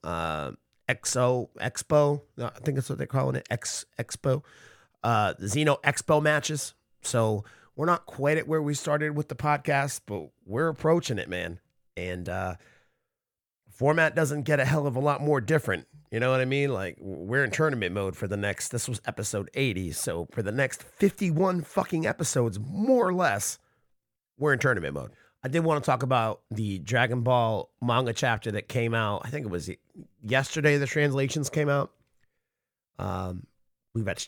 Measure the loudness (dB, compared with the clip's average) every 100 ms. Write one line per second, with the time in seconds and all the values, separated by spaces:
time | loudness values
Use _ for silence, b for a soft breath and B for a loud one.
0 | -6 -4 -2 -4 -6 -10 _ _ -4 -4
1 | -2 2 2 2 -4 -6 -6 -6 2 4
2 | 4 2 -6 -8 -8 -6 -2 -2 -2 -6
3 | -2 0 0 -2 -4 -6 -4 -8 -8 -10
4 | -8 -4 0 0 B B B B B _
5 | 0 2 2 0 -2 2 2 2 0 0
6 | 2 4 4 2 0 -4 -6 -14 _ _
7 | -2 0 2 0 B B B -2 0 0
8 | -2 -2 2 2 2 0 0 -2 0 0
9 | 0 -2 -4 -2 0 0 2 0 0 -4
10 | -8 -8 -8 _ -6 -2 -2 0 2 2
11 | 2 -4 -4 -4 -4 -8 _ _ _ -8
12 | -6 -6 -6 -4 -4 -8 b b b b
13 | b _ _ _ _ _ _ 0 2 4
14 | 4 4 0 0 0 2 4 2 0 0
15 | 0 2 2 2 4 2 2 -4 -6 -20
16 | _ 0 2 2 2 2 2 0 -4 -8
17 | -10 -8 -2 0 2 2 0 2 0 0
18 | -2 -4 -4 -2 -2 -2 -4 -4 -4 -6
19 | -6 -6 -4 -4 -4 -2 -2 -2 -4 -4
20 | -4 -4 -6 -4 -2 0 -2 -4 -14 0
21 | 0 2 0 2 2 0 -2 -4 -2 0
22 | -2 -2 -2 0 0 -2 -6 0 4 4
23 | 4 2 2 0 -4 -8 _ _ _ _
24 | _ _ _ -2 2 4 2 2 -2 -6
25 | -10 b b b -2 2 2 2 2 0
26 | 2 2 2 -4 -6 -4 -2 -4 0 2
27 | 2 2 2 4 4 0 -4 _ 0 2
28 | 0 0 0 0 -2 -6 -4 -2 0 2
29 | 0 -2 -4 -6 -4 -6 -6 -12 _ -20
30 | -20 _ 0 0 0 2 2 2 0 0
31 | 2 2 0 -2 -2 0 0 0 -2 _
32 | _ _ _ _ _ _ _ _ _ -8
33 | -6 -4 -6 -8 -14 _ _ _ _ -4
34 | -4 -4